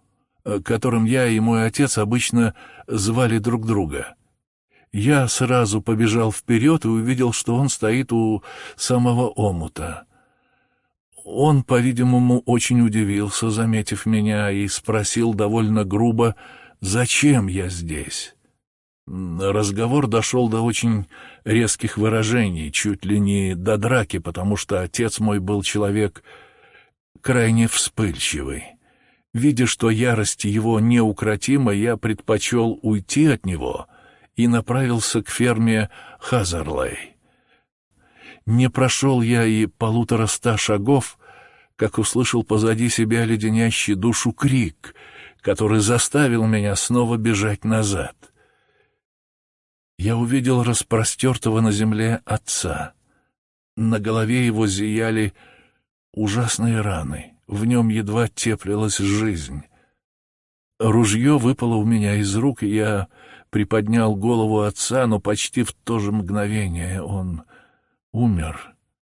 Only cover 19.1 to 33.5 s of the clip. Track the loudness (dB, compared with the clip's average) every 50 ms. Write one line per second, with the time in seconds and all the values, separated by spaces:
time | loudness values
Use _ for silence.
19.1 | -10 -10 -8 -8 -6 -4 -2 -2 0 0 -2 -2 -2 -2 -2 0 2 0 0 2
20.1 | 0 0 0 0 0 0 0 2 0 0 0 0 -2 0 0 0 0 0 -2 -6
21.1 | -12 -20 -20 -20 -20 -14 _ 0 2 2 2 2 -2 -4 -4 -6 -2 0 0 2
22.1 | 2 0 0 0 0 0 0 0 -2 -4 -8 -6 -6 -4 -2 -2 -4 -4 -2 -2
23.1 | 0 2 2 2 2 0 0 -2 -4 -4 -2 0 0 0 0 0 0 0 0 -2
24.1 | -4 -6 -6 -6 -8 -4 -2 -2 -2 -2 -4 -4 -4 -4 -4 -4 -4 -4 -2 -2
25.1 | -2 -2 -2 0 0 -2 -2 -2 -2 -2 -2 -4 -2 -2 -2 0 0 0 0 -2
26.1 | -4 -8 _ -20 -20 -20 -20 _ _ _ _ _ _ -20 _ _ _ _ _ _
27.1 | _ -10 _ -2 0 2 2 2 4 2 2 2 0 -2 -4 -4 -2 -2 -2 -2
28.1 | -2 -4 -6 -6 -6 -6 -8 -8 -10 -10 -14 -18 -20 _ _ _ _ _ _ _
29.1 | _ _ _ _ -4 0 2 2 4 4 2 0 0 0 0 0 2 2 2 2
30.1 | 2 0 0 -2 -4 -4 -4 -2 -2 0 0 2 2 2 4 4 4 4 4 2
31.1 | 0 -2 -2 -2 -2 -2 0 0 2 2 2 2 0 0 0 0 -2 -2 -2 -4
32.1 | -4 -4 -2 -2 0 0 0 0 0 2 2 0 -2 -2 -2 -2 -2 -2 -2 -2
33.1 | 0 2 4 4 2 0 -2 -6